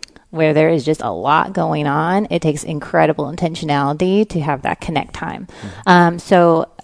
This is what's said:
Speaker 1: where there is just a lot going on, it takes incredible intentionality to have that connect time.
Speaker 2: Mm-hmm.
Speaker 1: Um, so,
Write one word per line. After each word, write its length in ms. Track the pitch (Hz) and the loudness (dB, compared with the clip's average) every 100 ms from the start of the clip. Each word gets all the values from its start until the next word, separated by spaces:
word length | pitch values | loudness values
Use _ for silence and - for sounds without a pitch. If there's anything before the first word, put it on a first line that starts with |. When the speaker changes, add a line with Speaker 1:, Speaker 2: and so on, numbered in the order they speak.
| - _ _ | -20 _ _
Speaker 1:
where 240 | 160 156 | 0 2
there 160 | 151 160 | 4 4
is 160 | 165 127 | 2 0
just 160 | 156 | -2
a 100 | 117 | -4
lot 400 | 85 117 156 - | -4 0 2 0
going 340 | 190 160 156 147 | -2 -2 -2 -2
on, 400 | 143 160 196 208 | -2 0 -2 -2
it 120 | 170 | -2
takes 220 | 160 147 | -2 -2
incredible 640 | - 151 - 175 156 156 139 | -4 -8 -4 0 2 0 -4
intentionality 1000 | 165 175 165 160 143 139 151 185 196 214 | -4 -4 -4 -2 0 0 0 0 2 0
to 100 | 170 | -2
have 220 | 147 139 | -2 -2
that 180 | - - | -2 -4
connect 340 | - - - | -4 -4 -6
time. 320 | - 160 - 190 | -10 -10 -10 -14
Speaker 2:
Mm-hmm. 440 | - 202 - - | -16 -16 -6 4
Speaker 1:
Um, 300 | 175 175 175 | 6 4 0
so, 500 | - 185 170 160 - - | 2 4 6 4 0 -8